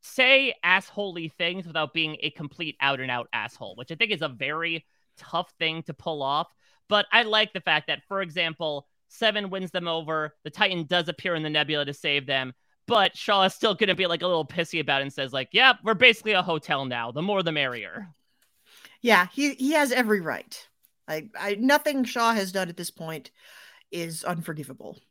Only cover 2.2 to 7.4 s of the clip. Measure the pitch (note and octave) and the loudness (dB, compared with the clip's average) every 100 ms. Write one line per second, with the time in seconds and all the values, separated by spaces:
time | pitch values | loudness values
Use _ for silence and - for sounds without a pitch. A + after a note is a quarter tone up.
2.2 | D#3 - D3 - E3 - C#3 C#3 C3 B2 | -8 -8 -14 -10 -10 -2 0 0 -2 -4
3.2 | A#2 A#2 G#2+ - G#2+ F#2+ C3 E3 A3 G3 | -4 -6 -6 -10 -16 -14 -14 -4 -2 -2
4.2 | D3+ B2 C#3 D#3 E3 E3 _ _ _ _ | -4 -6 -6 -4 -4 -6 _ _ _ _
5.2 | - E3+ F3+ _ D#3+ D#3+ E3 D#3 - D3+ | -6 -6 -6 _ -4 -4 -10 -10 -8 -6
6.2 | C3+ C#3+ E3+ _ _ _ _ G#3 G3 A3 | -2 -2 -4 _ _ _ _ 0 4 4
7.2 | A3+ G#3+ | 4 2